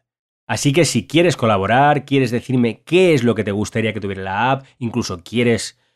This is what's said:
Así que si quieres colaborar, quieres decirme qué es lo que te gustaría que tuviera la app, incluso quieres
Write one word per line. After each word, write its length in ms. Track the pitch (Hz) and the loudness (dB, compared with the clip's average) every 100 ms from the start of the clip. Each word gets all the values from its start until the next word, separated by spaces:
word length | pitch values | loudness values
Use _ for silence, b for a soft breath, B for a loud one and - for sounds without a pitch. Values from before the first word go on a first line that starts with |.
| _ _ _ _ - | _ _ _ _ -8
Así 260 | 110 143 | -2 0
que 140 | 143 156 | 2 2
si 220 | 120 - | 0 0
quieres 280 | 151 175 139 | 2 2 2
colaborar, 720 | 113 101 95 120 147 147 - | 0 0 2 2 4 2 0
quieres 240 | 139 123 | 0 0
decirme 540 | 117 - 127 120 107 - | -4 -2 0 0 -2 0
qué 300 | 175 185 147 | 2 4 4
es 80 | |
lo 100 | 117 | 2
que 100 | 110 | 0
te 80 | 104 | -2
gustaría 400 | 101 104 113 110 | -4 -4 -4 -4
que 80 | 104 | -4
tuviera 220 | 98 95 | -8 -8
la 300 | 95 95 123 | -6 -2 -2
app, 140 | 135 135 b | -2 -6 b
incluso 460 | 117 120 104 90 | -6 -4 -4 -8
quieres 560 | - 110 120 113 - - _ | -6 0 0 0 -4 -14 _